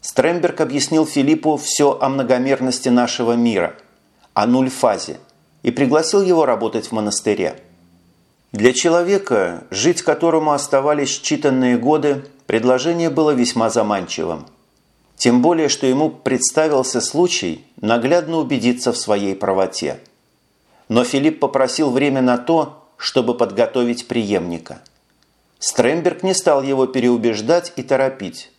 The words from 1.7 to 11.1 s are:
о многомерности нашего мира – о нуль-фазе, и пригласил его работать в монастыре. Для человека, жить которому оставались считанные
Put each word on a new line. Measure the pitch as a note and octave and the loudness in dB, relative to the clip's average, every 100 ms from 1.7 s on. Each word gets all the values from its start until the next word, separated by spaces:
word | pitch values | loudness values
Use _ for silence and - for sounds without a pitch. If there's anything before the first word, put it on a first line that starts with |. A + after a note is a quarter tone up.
| - C#3+ C#3 | 2 2 2
о | C#3 | -2
многомерности | C#3 A#2+ B2+ C3 C3 B2+ B2 C3 | -2 0 0 2 0 0 -2 2
нашего | B2 A#2+ - A#2+ | 2 2 0 0
мира – | A#2+ A#2 G2+ E2+ - _ _ _ _ _ | 2 2 0 -2 -6 _ _ _ _ _
о | - G#2+ | -2 2
нуль-фазе, | B2+ C3 B2+ B2 G2 - - _ _ _ _ | 2 0 0 0 0 -6 -12 _ _ _ _
и | - | -4
пригласил | A#2+ C3+ D3+ D#3+ G3+ | 0 2 2 2 0
его | F#3+ E3+ C#3+ | 2 2 4
работать | A2 A2 A2 - | 2 -2 -4 -6
в | |
монастыре. | A2 G#2+ G#2 - G2 F2 - - _ _ _ _ _ _ _ _ | -4 -4 -2 -2 -2 -2 -6 -20 _ _ _ _ _ _ _ _
Для | G#2+ A2+ | 2 2
человека, | B2+ E3+ E3+ F3 G3 - A2+ F2+ E2+ - | 4 2 2 2 -2 0 0 0 -4 -10
жить | F#2+ C3 E3+ | -2 -2 0
которому | - D#3 E3+ D#3+ D#3 | -2 0 2 2 0
оставались | C#3+ C#3+ C#3 C#3+ D3 | -2 0 0 2 0
считанные | C3+ | -2